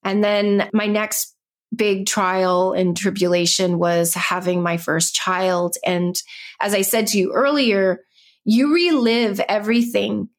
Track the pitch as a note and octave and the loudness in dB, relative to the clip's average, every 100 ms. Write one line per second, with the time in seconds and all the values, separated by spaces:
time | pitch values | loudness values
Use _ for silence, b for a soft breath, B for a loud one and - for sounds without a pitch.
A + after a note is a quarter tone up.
0 | F#3+ G3 G#3 G#3 G#3 G3+ - G#3+ G#3 G#3 | -2 0 2 2 2 0 2 0 0 -2
1 | G#3+ - - _ _ _ _ A3+ G#3 G3 | -2 -6 -8 _ _ _ _ -2 0 0
2 | G3 - F#3 F#3+ F#3 F3+ F#3 F3+ F#3 E3+ | -2 0 0 2 2 2 0 0 0 0
3 | G3 G3 F3+ F3 F3 - F#3 F3 F3 E3+ | -2 0 0 2 2 0 0 0 2 2
4 | E3+ F3 - F3+ F3+ F3+ E3+ E3+ E3 D#3+ | 0 -2 -4 -2 -2 -2 -2 -4 -2 -2
5 | E3 - - F#3 F#3 F3+ F3 - - F3+ | -2 -2 -2 -2 0 0 -2 -4 -2 0
6 | F3 F#3 B B B B G#3 G3+ G3 A3+ | -2 -4 B B B B -2 0 0 0
7 | G#3+ G#3 F#3 - C#4 D4 B3 G3 F#3+ F3+ | 0 0 0 0 0 2 2 2 2 0
8 | b b b b - A3 C#4+ E4 F4 D#4 | b b b b 0 2 4 2 2 2
9 | A#3 A#3 A#3 G3+ - G#3 G#3 A#3 A#3 A#3 | 2 2 0 -2 -2 -2 0 0 2 0
10 | G#3 G#3 G3 | -2 -4 -6